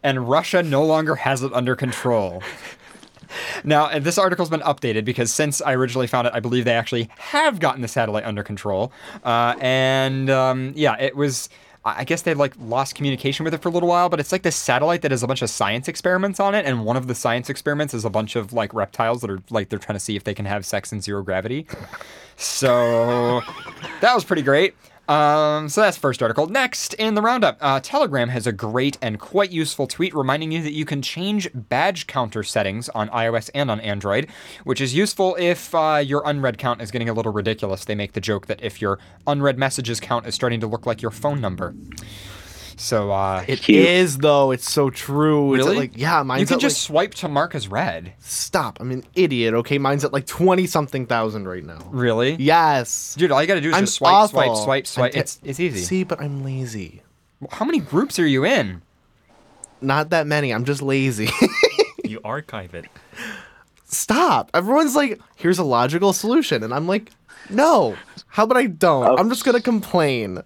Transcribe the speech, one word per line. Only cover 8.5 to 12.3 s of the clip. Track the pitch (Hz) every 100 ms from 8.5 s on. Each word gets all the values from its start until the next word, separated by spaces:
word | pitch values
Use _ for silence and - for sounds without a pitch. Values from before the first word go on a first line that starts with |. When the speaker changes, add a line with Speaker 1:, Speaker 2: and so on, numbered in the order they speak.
| 101 104 95 120 - - -
Speaker 1:
Uh, | 123 117 117 123
and, | 127 131 131 135 135 135 135
um, | 135 131 127 131 139
yeah, | 147 110
it | 135 139
was, | 147 123 - - - -
I, | 113 78
I |
guess | 127 160
they, | -